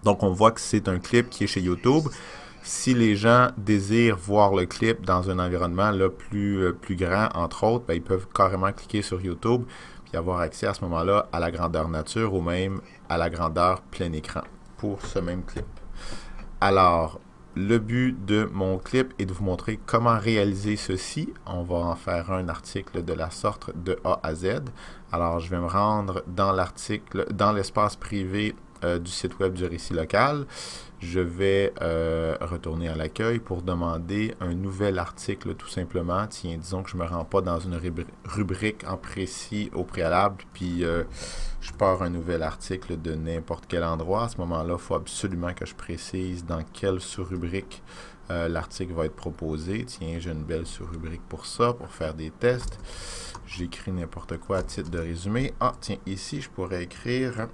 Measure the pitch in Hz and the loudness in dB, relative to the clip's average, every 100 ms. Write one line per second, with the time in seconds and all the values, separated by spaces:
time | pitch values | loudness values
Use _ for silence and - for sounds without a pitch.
0 | 107 101 101 92 110 113 - 110 104 90 | 4 6 4 8 6 6 2 2 2 -2
1 | - 120 120 - 101 - 90 85 120 151 | 4 4 4 0 0 2 0 4 6 6
2 | 151 - - - - - - - - 123 | 4 -6 -14 -14 -16 -16 -8 -2 2 6
3 | 113 101 110 120 123 - 101 104 98 113 | 6 6 8 8 8 2 4 4 6 6
4 | 117 95 90 101 101 98 90 - 110 - | 6 4 4 8 8 6 2 2 2 2
5 | 92 90 92 92 90 87 87 87 104 98 | 4 2 2 0 2 2 0 4 4 6
6 | 95 90 - 104 101 98 90 85 - 90 | 4 2 -4 0 2 4 2 0 -4 0
7 | 90 95 110 - 85 - 110 117 120 85 | 2 4 2 2 -2 2 2 2 2 -2
8 | 85 92 - - 95 95 95 - - 104 | 2 0 0 4 4 6 0 0 -2 -2
9 | 101 90 92 85 113 123 120 - - - | 0 -2 -2 0 4 4 2 -10 -16 -16
10 | - - 85 90 82 - 104 98 87 82 | -6 -4 0 0 0 0 -2 -2 -2 0
11 | 87 101 - 85 85 82 85 85 78 80 | 4 4 4 0 -2 0 0 0 0 -2
12 | 78 110 113 95 85 87 95 95 - - | -2 0 0 2 0 0 0 -2 -8 -20
13 | - 85 85 82 82 80 87 90 - - | -4 0 0 0 0 4 4 4 -4 -4
14 | 87 78 - - - - - - 104 98 | -2 -2 -6 -8 -8 -14 -20 -6 -4 -4
15 | - 98 87 90 - - - - - - | -4 -2 -2 -4 -6 -8 -8 -10 -12 -10
16 | - - - - - - 98 98 92 85 | -6 -8 -8 -10 -10 0 4 8 8 6
17 | 80 - - - - - 98 113 107 120 | 2 -4 -18 -20 -10 -4 4 4 4 2
18 | 127 127 98 107 107 98 95 92 - 127 | 2 0 2 4 4 0 0 0 2 2
19 | 131 - 95 90 101 90 - 110 - 113 | 2 0 -4 0 0 0 -2 -4 2 4
20 | 120 113 104 110 101 95 101 104 - 92 | 6 4 4 4 4 2 0 -2 0 -2
21 | - - 165 - - 90 87 87 87 82 | -2 -4 -6 -6 -6 -6 -2 0 0 -2
22 | - 87 82 95 87 78 - - - - | -2 -2 0 -2 -2 -6 -6 -8 -4 -6
23 | 85 80 80 - 110 104 - 82 87 90 | -4 -2 -4 -2 -2 -2 -8 -6 -2 0
24 | 85 - 76 80 92 107 73 - - - | 2 0 0 0 0 0 -4 -10 -16 -16
25 | - 85 85 85 85 90 85 95 104 107 | -6 0 2 0 -2 -2 0 4 4 4
26 | 98 92 - 90 98 95 87 - - 104 | 0 -4 -4 0 2 4 2 -2 -4 -4
27 | - 98 - 98 104 104 95 - 104 - | -2 -2 -2 2 4 4 0 2 2 0
28 | - 104 92 101 107 - - - 87 87 | -6 -4 -2 0 0 -4 -16 -4 0 0
29 | 87 - 90 - 95 90 90 85 - 82 | -2 -4 -4 0 0 2 -4 -4 -4 -2
30 | 80 101 131 147 139 - - - - - | 2 4 4 2 -6 -10 -12 -12 -16 -12
31 | 87 90 87 87 98 98 98 - 85 82 | -4 0 0 2 2 4 2 0 -2 0
32 | 82 82 82 78 82 85 80 80 85 78 | 0 0 0 -2 -4 -6 -4 -4 -4 -2
33 | 78 - 113 117 113 90 87 87 85 82 | -4 -2 0 0 -2 -4 -2 0 0 -2
34 | 85 101 110 - 90 87 98 92 104 92 | -2 0 0 -2 -2 -2 -2 0 0 2
35 | 85 - - 101 - - - - 85 92 | -2 -6 -6 -4 -4 -8 -6 -6 -2 -2
36 | 85 90 107 - 90 82 85 92 92 90 | 0 0 -2 -6 -8 -8 -6 -6 -4 -4
37 | 85 85 82 98 90 85 90 85 87 85 | -2 -4 0 0 2 -2 -2 -4 -4 -4
38 | 85 - - 107 95 92 107 107 - 92 | -8 -12 -8 -2 -2 0 -2 -2 -6 -6
39 | - - 92 - - 104 104 - 90 - | -6 -6 -6 -6 -6 -4 -4 -4 -4 0
40 | 82 87 101 95 - - 90 87 87 82 | 2 4 4 0 -14 -6 -4 0 2 0
41 | - - - - - - - - 98 92 | -2 -6 -8 -4 -4 -4 -6 2 4 4
42 | 90 87 82 85 78 - - 95 - 82 | 0 -2 -2 0 0 -4 -6 -6 -4 -6
43 | 80 78 80 82 80 85 - 87 85 82 | -4 -4 -2 -4 -4 -8 -2 -2 0 0
44 | 82 101 113 - 87 82 82 85 - 82 | 0 0 0 -2 -2 -2 0 -2 0 -2
45 | 82 - 104 87 87 87 90 - - 82 | -2 -4 -4 -2 -4 -4 -10 -10 -8 -8
46 | - 95 90 87 85 82 80 - 98 92 | -6 -4 -4 -6 -4 -4 -6 -2 0 0
47 | - - 90 92 82 95 - - - - | -4 -8 -6 -4 -4 -4 -6 -16 -16 -18
48 | - - - 87 85 82 78 - 90 82 | -18 -18 -6 -2 0 -2 -4 -8 -6 -2
49 | 78 - 87 73 80 78 82 107 120 - | -2 -2 -8 -6 -4 -4 -4 -4 -6 -8
50 | 80 85 82 78 78 80 82 - 82 82 | -6 -6 -4 -6 -4 -4 -4 -8 -10 -8
51 | 80 85 - - - - 120 123 78 - | -8 -10 -10 -12 -10 2 2 2 -6 -6
52 | 80 78 78 - 120 123 - - - - | -4 -4 -8 2 2 2 -2 -8 -12 -12
53 | - - - - - 92 87 - - 92 | -12 -10 -12 -12 -12 -8 -6 -6 -6 -6
54 | 82 - - 85 - 98 90 - 80 85 | -6 -8 -10 -10 -2 -2 -2 -6 -4 -4
55 | 82 82 95 113 135 - 123 - - 104 | -4 -4 -2 0 -2 0 -2 -2 -8 -8
56 | - 95 - 147 135 - 90 92 90 - | -6 -8 -6 -8 -8 -8 -4 -4 -6 -8
57 | 117 123 127 110 113 | -4 -2 -2 -4 -8